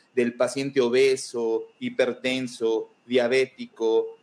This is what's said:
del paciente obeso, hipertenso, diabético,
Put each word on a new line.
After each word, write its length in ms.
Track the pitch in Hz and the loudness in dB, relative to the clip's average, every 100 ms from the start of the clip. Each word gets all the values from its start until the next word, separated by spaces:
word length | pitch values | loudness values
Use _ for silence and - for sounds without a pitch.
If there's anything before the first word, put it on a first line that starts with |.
| _ - | _ -2
del 200 | 120 120 | -2 0
paciente 460 | 123 139 139 135 | -2 -2 -4 0
obeso, 840 | 120 127 135 131 - 120 113 113 - - | 2 4 4 2 -4 -4 -2 -2 -6 -10
hipertenso, 1120 | 123 123 123 120 127 131 127 - 113 113 - _ 120 | -8 -2 -2 0 -4 -4 -6 -4 -2 -2 -4 _ -2
diabético, 1120 | 123 120 131 127 - 120 - 113 113 113 - | 0 2 2 0 -4 -14 -4 0 2 0 -8